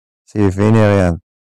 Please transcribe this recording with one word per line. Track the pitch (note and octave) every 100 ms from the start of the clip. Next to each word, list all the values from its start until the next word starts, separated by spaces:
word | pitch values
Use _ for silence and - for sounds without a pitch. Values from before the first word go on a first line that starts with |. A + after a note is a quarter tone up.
| _ _ _
c'est | G#2+ G2+
vénérien. | F#2 G#2 A2 G#2 G2+ F2+ E2 _ _ _ _